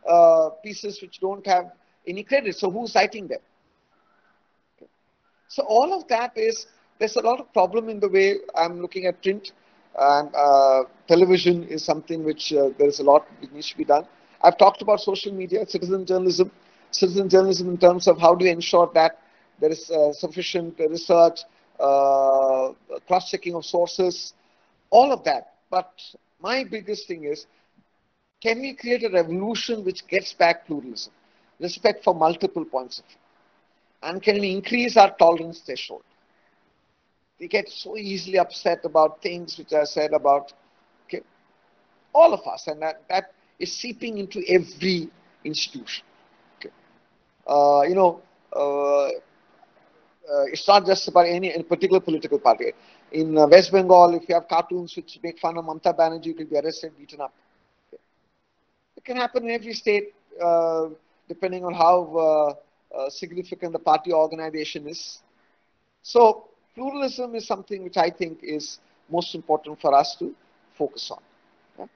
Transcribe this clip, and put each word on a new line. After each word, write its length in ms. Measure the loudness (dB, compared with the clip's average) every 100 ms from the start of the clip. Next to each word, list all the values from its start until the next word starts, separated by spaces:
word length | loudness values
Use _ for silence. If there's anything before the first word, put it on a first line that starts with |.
| 4
uh, 420 | 6 8 6 2 -4
pieces 380 | -16 -12 -12 -12
which 180 | -18 -8
don't 260 | -6 -6 0
have 240 | 0 0 _ _ _ -14
any 160 | -12
credit. 320 | -2 -2 -2 -4
So 120 | -4
who's 220 | -4 -4
citing 360 | 0 0 -2 -12
them? 120 | -12 _ _ _ _ _ _ _ _ _ _ _ _ _ _
Okay. 120 | _ _ _ _ _ _ _
So 160 | -8
all 300 | 2 2 2
of 140 | -2 -4
that 280 | -4 -4 -4
is, 300 | -4 -4 -10 _ _ _
there's 160 | -4 -2
a 60 |
lot 180 | 0 -2
of 120 | -2
problem 340 | 0 0 0 -6
in 100 | -4
the 80 | 0
way 300 | 2 2 0 -6 -2
I'm 260 | -2 -4
looking 240 | -12 -6 -6
at 160 | -4
print, 300 | -4 -4 -8 _ _ _ _ 0
and, 320 | 2 2 0 0
uh, 480 | 4 6 6 4 0 _ _
television 560 | 4 4 4 2 0
is 200 | -4 -10
something 400 | -4 -6 -4 -8 -6
which, 280 | -6 -4
uh, 160 | 0 0 2
there 100 | 0
is 120 | 2
a 40 |
lot 220 | 4 4 2 -20
which 120 | -20
needs 180 | -16 -16
to 80 | -10
be 80 | 0
done. 200 | 0 0 _ _ _
I've 160 | 4 6
talked 240 | 4 4
about 180 | -2 -2
social 340 | 0 -6 -6
media, 320 | -10 -6 -6 -4
citizen 400 | -8 -4 -6 -2
journalism. 460 | 0 0 0 -2 -4 _ _ _
Citizen 380 | -2 0 0 4
journalism 400 | 4 4 0 -4
in 80 | 4
terms 300 | 4 4 2
of 120 | 4
how 160 | 4 4
do 100 | 2
you 60 |
ensure 380 | 0 0 2 4
that 260 | 4 2 0 _ _ _ _
there 120 | -2
is, 200 | -2 -6
uh, 220 | 0 0
sufficient 680 | 0 -8 -8 -6 -6 -6 -4
research, 640 | -4 -4 2 6 6 4 -18 _ _ _
uh, 920 | 0 2 4 2 4 2 2 0 -2 -6 _ -16 _
cross-checking 480 | -2 -2 -10 -8 -10
of 100 | -6
sources, 680 | -4 -4 -2 -4 -4 -14 _ _ _ _ _ _
all 220 | 4 4
of 120 | 2 -2
that. 300 | -4 -6 _ _
But 200 | -6 -6 _ -20 -20 _ _
my 220 | -6 -6
biggest 440 | -6 -10 -10 -10 -10
thing 180 | -12 -8
is, 220 | -10 -12 _ _ _ _ _ _ _ _ _
can 200 | -4 -4
we 120 | -6
create 300 | -12 -4 -4
a 60 | 0
revolution 720 | 0 0 -4 -6 -6 -6 -6
which 240 | -6 -10 -6
gets 240 | -6 -6
back 340 | 0 0 0 -6
pluralism, 440 | -10 -10 -16 -18 _ _ _ _ _
respect 440 | -12 -2 -2 0
for 120 | -2 0
multiple 480 | 0 0 -6 -6
points 360 | -8 -8 -8 -16
of 60 | _
view? 120 | _ _ _ _ _ _ _ _ _
And 220 | -12 -4
can 160 | -2 0
we 120 | -2
increase 440 | -4 -4 -4 2 6
our 160 | 6 8
tolerance 420 | 4 4 -4 -14
threshold? 440 | -14 -12 -12 -16 _ _ _ _ _ _ _ _ _ _ _ _ _ _
We 80 | -6
get 220 | -6 -6
so 280 | -14 -14 -12
easily 420 | -8 -10 -2 0
upset 460 | 0 -2 -4 -4 -2
about 360 | 2 2 0
things 360 | -10 -10 -14 -16
which 160 | -4
are 120 | -2 -2
said 280 | -2 -2
about, 400 | 0 2 0 0 _ _ _ _ _ _
okay, 160 | -16 -16 _ _ _ _ _ _ _ _
all 200 | 4 4
of 120 | 4 -8
us, 200 | -12 -12
and 140 | -8
that, 200 | -8 -10 _
that 240 | -6 -6 _ _ _
is 140 | -12
seeping 440 | -12 -12 -12 -10 -10
into 240 | -10 -10 0
every 600 | 0 0 -6 -4 -4 -6 _ _ _
institution. 600 | -10 -8 -8 -10 -14 -16 _ _ _ _ _ _
Okay. 120 | -20 _ _ _ _ _ _ _ -2
Uh, 360 | 2 4 4
you 140 | 2 4
know, 260 | 2 0 _ _ _ -4
uh, 520 | -4 -2 0 0 0
uh, 1400 | -6 _ _ _ _ _ _ _ _ _ _ -6 -2 -2
it's 160 | -4 4
not 180 | 4 4
just 220 | -2 2
about 180 | 4 4
any, 260 | 2 -4
any 100 | -6
particular 360 | -4 -2 2 0
political 400 | 0 -6 -2 0
party. 320 | 2 2 -2 -8 _ _ _
In, 260 | -6 -2 4
uh, 100 | 8
West 240 | 8 8
Bengal, 420 | 0 6 8 8
if 160 | 4 -2
you 60 | -4
have 120 | 0
cartoons 480 | -4 -2 -8 -10 -14
which 240 | -18 -14
make 160 | -16 -8
fun 180 | -8 -6
of 80 | -10
Mamata 320 | -4 -2 0
Banerjee, 300 | 0 0 -10
you 60 | -10
can 120 | -6
be 100 | -4
arrested, 340 | -4 -8 -14 _
beaten 240 | -20 -14
up. 120 | -16 _ _ _ _ _ _
Okay. 140 | -20 _ _ _ _ _ _ _ _ _ -20
It 60 |
can 140 | -12 -6
happen 280 | -4 -4 -6
in 60 |
every 220 | -8 -8
state, 400 | -8 -2 -2 -2 _ _ -4
uh, 460 | 0 0 0 -2 -6 -10 _ _ _
depending 360 | -8 -8 -6 -8
on 80 |
how, 320 | 2 4 4 2 -2
uh, 360 | 0 2 0 -4 _ _ _ -10
uh, 140 | -10
significant 640 | -10 -14 -12 -12 -10 -10
the 80 | -6
party 320 | 0 0 2
organization 760 | 0 0 -2 -10 -8 -10 -12 -14
is. 340 | -16 -16 -20 _ _ _ _ _ _ _ _
So 440 | -2 4 6 4 -8 _ _ -14
pluralism 600 | -12 -6 -8 -6 -10 -10
is 100 | -8
something 380 | -10 -8 -12
which 140 | -10 -2
I 120 | -2
think 300 | -2 -10 -10
is 380 | -12 -10 -10 -18 _ _ _
most 260 | -8 -6 -12
important 440 | -4 -4 -4 -6
for 120 | 0
us 220 | 2 0 -6
to 180 | -12 -12 _ _ _ _
focus 360 | -8 -8 -16
on. 80 | -16 _ _ _ _ _ _
Yeah. 80 | -20